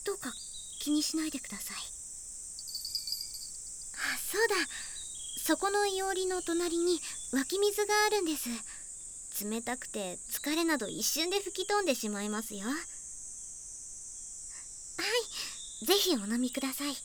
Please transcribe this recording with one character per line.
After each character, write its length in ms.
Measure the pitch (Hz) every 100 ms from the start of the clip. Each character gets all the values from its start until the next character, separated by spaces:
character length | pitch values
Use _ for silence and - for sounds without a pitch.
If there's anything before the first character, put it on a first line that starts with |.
ど 100 | -
う 60 | 381
か 120 | 269 - - - - -
気 100 | -
に 100 | 294
し 160 | 294 320
な 80 | 311
い 60 |
で 80 | 269
く 100 | -
だ 100 | 202
さ 140 | -
い。 40 | 208
あ、 40 | - - - - - - - - - - - - - - - - - - - - - - - -
そ 180 | - 381
う 40 | 453
だ。 60 | 392 294 - - - - - - - -
そ 120 | 311
こ 120 | 392
の 160 | 403 403
い 160 | 381
お 100 | 381
り 140 | 370 370
の 160 | 370
隣 380 | 349 339 349 339
に 200 | 339 339 - - -
湧 140 | 262 269
き 140 | 381
水 260 | 403 403 403
が 200 | 415 427
あ 20 |
る 140 | 415
ん 20 | 349
で 100 | 302
す。 140 | 240 233 - - - - - - - - 202
冷 160 | 220
た 160 | 233 247
く 100 | -
て 300 | 220 190 175 -
疲 240 | - - 311
れ 100 | 339
な 140 | 302
ど 80 | 202
一 160 | -
瞬 260 | 220 277 330
で 100 | 392
吹 260 | 403 349 381
き 20 |
飛 160 | 415
ん 20 | 370
で 80 |
し 160 | 262 220
ま 140 | 208
い 60 | 208
ま 120 | 214
す 140 | 220 208
よ。 120 | 202
は 80 | 294 339 - - - - - - - - - - - - - - - - - - - - - 392 466 440 - - - - -
い、 20 | 320
ぜ 140 | 392
ひ 160 | 370 285
お 100 | 202
飲 160 | 240
み 100 | 254
く 100 | 247
だ 120 | 269
さ 160 | 262 285
い。 80 | 269